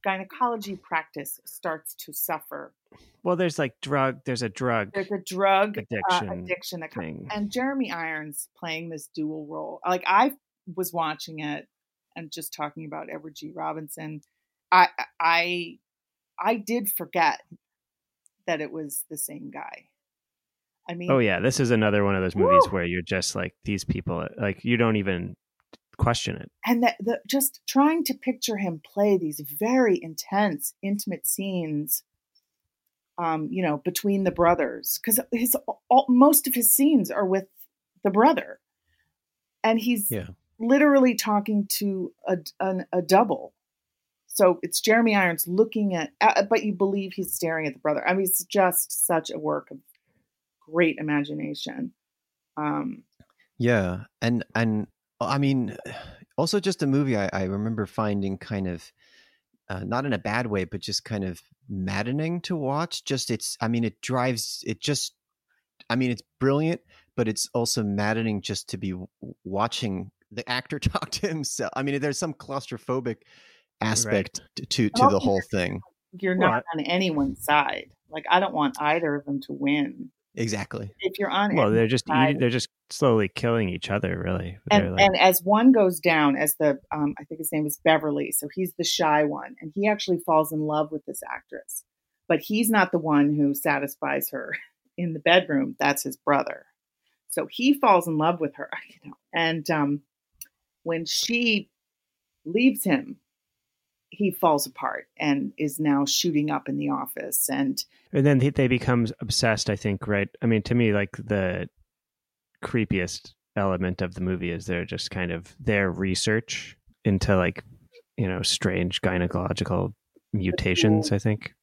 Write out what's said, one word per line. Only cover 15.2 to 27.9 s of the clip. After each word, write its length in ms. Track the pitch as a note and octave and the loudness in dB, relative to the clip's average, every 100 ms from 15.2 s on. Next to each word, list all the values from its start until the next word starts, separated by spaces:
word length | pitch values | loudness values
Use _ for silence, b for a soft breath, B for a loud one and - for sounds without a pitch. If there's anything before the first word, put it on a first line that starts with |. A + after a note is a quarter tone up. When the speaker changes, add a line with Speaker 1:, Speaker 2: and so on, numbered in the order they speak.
| E3 E3 F3 F3 E3+ E3+ _ _ _ _ _ - | 2 2 2 -2 -6 -12 _ _ _ _ _ -6
Speaker 1:
I 160 | F#3 A#3 | -2 -2
did 340 | G#3 A#3 G3+ | -2 -4 -2
forget 520 | - E3+ F3+ D#3+ - - E3 _ _ _ _ _ _ _ _ - | -6 -6 0 0 0 -10 -20 _ _ _ _ _ _ _ _ -6
that 160 | D#3+ | -4
it 100 | D3+ | -4
was 320 | D#3+ D3+ - - | -8 -10 -10 -10
the 80 | D3+ | -10
same 340 | - D3 C#3+ | -10 -10 -14
guy. 360 | C#3+ - - _ _ _ _ _ _ _ _ _ _ - | -14 -14 -16 _ _ _ _ _ _ _ _ _ _ -14
I 40 | |
mean, 180 | F3 F3 | -10 0
Speaker 2:
Oh, 80 | C3+ | 2
yeah. 220 | A2+ F2+ | 4 2
This 180 | A2 B2 | 2 2
is 120 | B2+ | 2
another 340 | A#2 G#2+ G#2 G2+ | 4 4 4 2
one 100 | G2 | 2
of 60 | |
those 120 | F#2 G2 | 0 2
movies 280 | B4 C#5 B4+ | 6 6 6
Speaker 1:
Woo! 40 | |
Speaker 2:
where 140 | G2 F2 | 2 -2
you're 160 | F2+ | -4
just 340 | E2+ F#2+ - F#2+ | -2 -4 -2 -4
like, 200 | F2+ _ - | -8 _ -4
these 180 | G2+ | -4
people, 420 | - - - E2+ D#2 - | -2 -6 -4 -4 -6 -4
like, 240 | G#2+ F#2+ | -4 -2
you 140 | - A#2+ | 0 2
don't 180 | A#2 A2 | 4 2
even 400 | G2 F2+ F2+ F2+ _ _ _ - _ _ | 0 -2 -6 -12 _ _ _ -20 _ _
question 380 | - A#2 - - | 0 0 -4 -8
it. 140 | - _ - | -12 _ 0
Speaker 1:
And 180 | A#3+ | 2
that, 120 | A#3 - | 2 0
the, 200 | G3+ A#3 - | -4 -4 -2
just 340 | C4+ C4+ - - | -2 -2 -6 -2
trying 360 | C4 D4 | 2 4